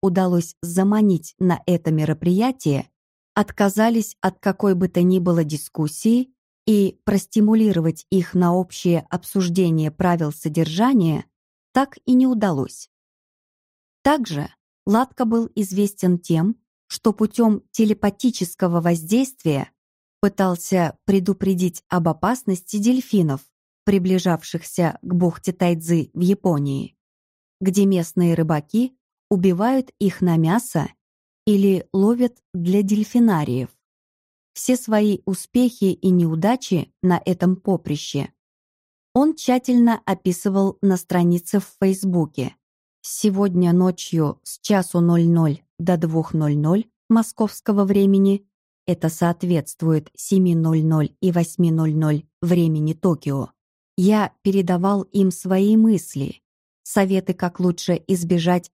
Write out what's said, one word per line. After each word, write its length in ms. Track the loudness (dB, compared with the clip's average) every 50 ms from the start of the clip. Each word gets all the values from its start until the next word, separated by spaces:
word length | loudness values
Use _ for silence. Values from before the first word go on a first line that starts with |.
удалось 560 | -4 -2 0 0 0 0 0 -2 -2 -4 -10 _
заманить 720 | -12 -6 -2 0 0 2 2 2 2 2 2 0 -4 -8 -6 -2
на 220 | 0 0 0 0 -2
это 240 | -2 -2 -2 0 -2
мероприятие, 1000 | -2 0 0 -2 -2 -2 0 0 0 2 0 -2 -2 -2 -2 -2 -2 -2 -4 _ _ _ _ _ _ _ _ _ -4
отказались 800 | -4 -4 -2 -2 -2 0 0 2 2 0 2 2 0 -2 -4 -6 _
от 180 | -4 -4 -4 _
какой 360 | -4 -4 -2 0 0 0 0
бы 140 | 0 0 0
то 140 | 0 2
ни 160 | 2 2 2 2
было 240 | 2 0 0 0
дискуссии, 880 | 0 -2 -4 -10 -10 -10 -6 -6 -6 -6 -4 -2 0 0 2 0 0 -4 _ _ _ _ _ _ _
и 340 | 0 2 2 2 0 -2 _ -4
простимулировать 1040 | -2 -2 -2 -2 -2 0 2 2 4 4 4 2 2 2 0 0 -2 -2 -6 -4 -2
их 240 | -2 -2 0 0 0
на 200 | 0 2 2 2
общее 520 | 0 -2 -4 -6 -4 -2 0 0 0 -2 -4
обсуждение 800 | -10 -10 -8 -6 -4 -2 -2 0 0 0 0 2 2 0 -2 -2
правил 420 | -2 -2 -2 0 0 0 -2 -4
содержания 920 | -6 -6 -8 -4 -2 -2 -2 -2 0 0 0 2 2 2 2 2 0 -2 -6 _ _ _ _ _ _ _ _ _
так 260 | -2 -2 -2 -2 -6 -8 _
и 80 | 2
не 140 | 2 4 4
удалось. 600 | 2 0 0 0 0 0 -2 -4 -6 -8 -16 -20 -20 _ _ _ _ _ _ _ _ _ _ _ _ _ _ _ _ _ _ _ _ _ _
Также 460 | 0 0 0 0 -2 -4 -6 -6 -8 -8 _ _ _ _ _ _ -4
Латка 380 | 0 0 0 0 -2 _ -4 -2
был 260 | 0 0 0 -2 -2 -4
известен 640 | -6 -6 -4 -2 -2 -2 -2 -2 -2 0 0 0 0
тем, 380 | -2 -2 0 0 0 -2 -2 -6 _ _ _ _ _
что 260 | -16 -10 -4 -2 -2
путём 500 | 0 0 -2 -2 0 0 0 2 0 -2 -6 _
телепатического 1080 | -2 0 0 0 0 0 -2 -4 -2 -2 -2 -2 -2 -4 -6 -8 -4 -2 -2 0 0 0
воздействия 920 | 0 0 -2 -2 -2 -2 0 0 0 -2 -6 _ -4 -2 -2 -2 -4 -8 _ _ _ _ _ _ _ _ _ _
пытался 800 | -4 -2 0 0 -2 0 -2 -4 -4 -2 0 0 0 -2 -4 _ _
предупредить 800 | 0 0 0 0 0 -2 -2 0 -2 0 0 0 -2 -4 -6 -8 -4
об 200 | -2 0 0 0
опасности 680 | -2 -2 -2 -4 -4 -2 -4 -4 -4 -4 -6 -8 -6
дельфинов, 640 | -2 0 0 0 0 0 0 0 0 2 0 -2 -6 -10 _ _ _ _ _ _ _ -2
приближавшихся 1120 | 0 0 2 2 2 0 0 0 0 -2 -2 -4 -8 -10 -10 -10 -8 -4 -2 -2 -2 -2 -6
к 120 | -6 -4 -2
бухте 380 | 0 0 0 -2 -4 -8 -8
Тайцзи 580 | -4 -2 0 0 0 0 -2 0 0 0 -2 -4 -4
в 60 | -2
Японии, 760 | 0 0 0 0 0 -2 0 0 -2 -2 -4 -6 -8 -10 _ _ _ _ _ _ _ _ _ _ _ _ _ -6
где 260 | -2 0 2 2 2
местные 480 | 2 2 0 -2 -2 0 0 2 2 2
рыбаки 600 | 0 0 0 -2 -4 -4 _ -2 -2 -2 -2 -6 _ _ _ _ _ _ -4
убивают 600 | -2 0 2 2 2 0 0 0 0 -2 -2 -4 -6 -4
их 220 | -2 -2 -2 0
на 160 | 0 0 2
мясо 520 | 2 2 2 0 0 -2 -2 -4 -4 -4 -6 -10 _ _ _ _ _ _ _ _ _ -2
или 420 | 0 2 4 4 2 2 0 -2 _
ловят 500 | -2 0 2 2 2 2 0 -2 -4 _ _ _ -8
для 280 | -4 -2 0 0 2
дельфинариев. 880 | 2 2 0 0 0 0 2 2 4 4 4 2 0 -2 -4 -4 -6 -8 _ _ _ _ _ _ _ _ _ _ _ _ _ _ _ _
Все 240 | -16 -6 -2 -2 -2
свои 440 | 0 0 0 0 2 2 2 0 -2 _
успехи 600 | -6 -6 -6 -6 -2 0 2 2 2 0 0 0
и 240 | 0 0 0 2 2
неудачи 800 | 4 4 2 2 0 0 0 0 0 -2 -2 -2 -2 -2 -2 -4 _ _
на 180 | 0 0 0 0 0
этом 320 | -2 -2 0 0 0 0
поприще 760 | 0 -2 -2 -2 -2 -2 -6 -8 -8 -8 -6 -6 -6 -6 -8 _ _ _ _ _ _ _ _ _ _ _ _ _ _ _ _ 0
он 200 | 2 2 2 0
тщательно 680 | -2 -2 0 0 0 0 2 2 4 4 4 2 0 -2
описывал 720 | -4 -4 -2 -2 -4 -2 -2 -2 -2 0 0 0 0 -2 _
на 140 | 0 0 0
странице 640 | 0 -2 -2 0 2 2 2 2 0 -2 -2 -4 -4
в 80 | -4 -6 _ -2
Фейсбуке. 760 | 0 0 0 0 -2 -2 0 0 -2 -2 _ -8 -8 -8 -10 _ _ _ _ _ _ _ _ _
Сегодня 720 | -16 -14 -6 -2 -2 0 0 0 0 0 2 2 2 4
ночью 680 | 4 2 2 2 0 -4 -6 -4 -2 -2 -2 -2 -4 -8
с 160 | -14 -20 -18 -8
часу 400 | -2 0 0 0 0 0 0 0
ноль 260 | 2 2 4 4 2
ноль 360 | 2 2 2 2 0 -2 -4 _ _ _ -6
до 180 | -2 -2 0
двух 380 | 0 0 -2 -2 -2 -2 -2 -2
ноль 220 | -2 -2 0 0
ноль 280 | 0 0 0 0 0 -2 _ _ _ _ 0
московского 760 | 0 0 0 -2 -4 -4 -4 -4 -6 -6 -4 -2 0 0 2
времени, 640 | 2 2 2 4 4 4 4 4 2 0 -2 -4 _ _ _ _ _ _ _ _
это 220 | -6 -4 -2 -4 -4
соответствует 1040 | -2 -2 -2 -2 -2 -2 -2 -2 0 -2 -2 -6 -8 -4 -2 0 0 0 -2 -6 _
семи 400 | -12 -4 0 2 2 2 2 2
ноль 300 | 2 2 2 2 2 2
ноль 320 | 2 2 0 0 -2 -4 _
и 120 | -2 0
восьми 400 | 0 0 -2 -2 0 0 0 2
ноль 220 | 2 0 0 0 0
ноль 300 | 0 0 0 -2 -2 -4 _ _ _
времени 520 | -2 0 2 2 2 2 0 0 -2 -2
Токио, 580 | -2 -2 -2 -2 -2 -2 -4 -4 -6 -6 -6 -8 _ _ _ _ _ _ _ _ _
я 360 | 0 2 2 2 2 0 -4 -6 _
передавал 600 | -4 -2 0 0 0 0 0 0 0 0 -2 -2
им 280 | -4 -4 -2 0 0 0
свои 460 | -2 -4 -4 -2 0 2 2 4 4
мысли, 640 | 4 4 4 2 0 -2 -6 -8 -8 -8 -8 -10 _ _ _ _ _ _ _ _ _
советы, 520 | -12 -4 -2 0 0 0 0 -2 -2 -4 -4
как 260 | -4 -6 -6 -4 -2
лучше 420 | -2 -2 -2 -2 -2 -4 -4 -2 -2
избежать 640 | -4 -4 -2 -2 0 -2 0 0 0 0 -2 -2 -8